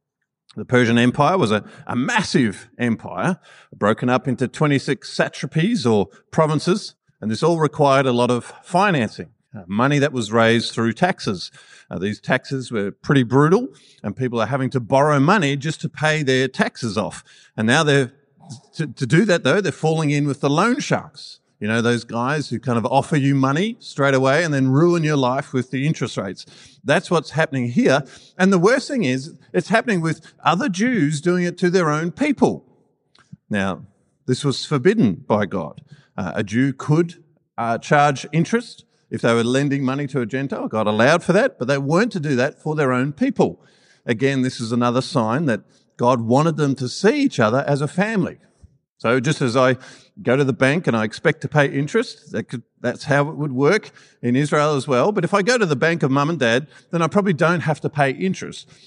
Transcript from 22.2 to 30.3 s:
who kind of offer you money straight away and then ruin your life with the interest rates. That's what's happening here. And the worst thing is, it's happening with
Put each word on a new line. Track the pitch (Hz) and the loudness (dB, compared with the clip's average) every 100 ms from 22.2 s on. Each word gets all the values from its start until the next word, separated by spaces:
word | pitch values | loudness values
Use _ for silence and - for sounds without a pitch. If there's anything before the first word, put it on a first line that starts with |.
| 123 151 - | -4 -4 -4
who | 113 | -6
kind | - 117 | -2 -2
of | 113 | 2
offer | 135 - 156 | 0 0 0
you | 135 | 0
money | 139 131 147 214 233 | 2 0 0 -4 -6
straight | - - 139 | -14 -2 0
away | 135 131 143 | 2 2 0
and | 170 | 0
then | 139 131 | 0 2
ruin | 135 175 175 | 2 2 2
your | 151 151 | 0 0
life | 123 131 143 | 0 -2 -4
with | 131 120 | -6 -4
the | 135 147 | -4 -4
interest | 156 123 - | -4 -6 -6
rates. | 98 90 - - - _ | -8 -10 -18 -20 -20 _
That's | 104 160 - | 0 0 2
what's | 170 151 | -2 -2
happening | 139 160 135 120 | -4 -2 -2 -2
here. | 127 156 135 147 - - - | 0 2 2 0 -14 -20 0
And | 185 | 2
the | 185 | 4
worst | 185 269 - | 4 2 0
thing | 277 147 | -4 -2
is, | 131 143 - _ | -2 -6 -16 _
it's | 185 - | -4 0
happening | 226 247 190 | 0 0 -2
with | 160 - - | -2 -4 -10